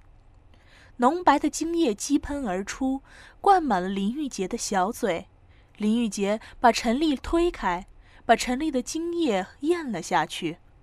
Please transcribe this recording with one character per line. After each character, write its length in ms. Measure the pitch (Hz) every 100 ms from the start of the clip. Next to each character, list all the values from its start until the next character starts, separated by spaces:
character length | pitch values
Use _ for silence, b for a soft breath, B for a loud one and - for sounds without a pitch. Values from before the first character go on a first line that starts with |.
| - - - - - b b b b b
浓 260 | 247 349
白 160 | 359 285
的 120 | 302
精 260 | - 320 339
液 180 | 294
激 240 | 240 - 294
喷 300 | - 285 247
而 160 | 185
出， 380 | 202 - 262 269 B B B B
灌 200 | 392 381
满 200 | 294 185
了 80 | 185
林 220 | 196 196
玉 140 | 277 285
洁 220 | - 180
的 80 | 233
小 340 | - 196 185
嘴。 380 | - 214 170 - _ - b b b
林 260 | 208 233
玉 60 | 233
洁 320 | 202 196 220 B B
把 140 | 240
陈 260 | 226 240 247
丽 160 | 320
推 360 | 254 - 339 349
开， 360 | - 202 175 - - b b
把 100 | b
陈 240 | 226 - 254
丽 120 | 311
的 100 | 254
精 340 | - 320 339
液 320 | 339 302 190 190 -
咽 320 | 294 349 285
了 80 | 180
下 240 | - 175
去。 320 | 160 - 160 165 - -